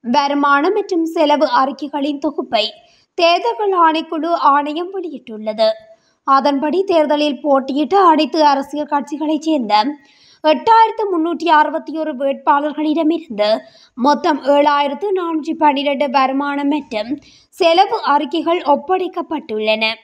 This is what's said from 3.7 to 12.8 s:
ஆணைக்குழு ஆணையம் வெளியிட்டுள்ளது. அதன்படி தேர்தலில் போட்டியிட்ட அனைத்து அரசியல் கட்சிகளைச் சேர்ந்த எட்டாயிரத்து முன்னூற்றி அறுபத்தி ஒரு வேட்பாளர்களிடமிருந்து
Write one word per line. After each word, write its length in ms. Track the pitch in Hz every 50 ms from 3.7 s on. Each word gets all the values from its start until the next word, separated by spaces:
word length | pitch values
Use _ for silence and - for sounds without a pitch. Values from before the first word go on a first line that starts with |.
| 381 269 220
ஆணைக்குழு 460 | 320 311 320 320 320 349 320 285 339 339 - 269 294 277
ஆணையம் 400 | 285 285 294 294 320 349 359 392
வெளியிட்டுள்ளது. 760 | 392 359 349 294 240 _ - 220 214 214 220 214 208 220 220 220 - - _ - _ _ _ _ _ _
அதன்படி 560 | - 269 277 247 285 277 277 247 302 277 359 381 - 339
தேர்தலில் 480 | 330 302 285 302 294 294 294 277 240 285
போட்டியிட்ட 500 | 302 277 269 254 269 254 277 302 247 381 403 392 339 311
அனைத்து 280 | 302 311 247 339 330 302 294 277
அரசியல் 400 | 277 277 - - 294 302 294 302
கட்சிகளைச் 540 | 285 285 285 311 285 311 302 320 302 311 320
சேர்ந்த 260 | 311 294 240 202 208 214 214 269 294 - _ _ _ _ _ _ _ _ - 311
எட்டாயிரத்து 540 | 311 - - 453 440 453 453 440 - - 440 403 370
முன்னூற்றி 360 | 330 311 339 339 - 330 339 320 302
அறுபத்தி 340 | 302 294 285 320 320 - 285 320
ஒரு 120 | 311 311 302 247
வேட்பாளர்களிடமிருந்து 1300 | 277 269 269 - 277 320 294 285 294 302 277 -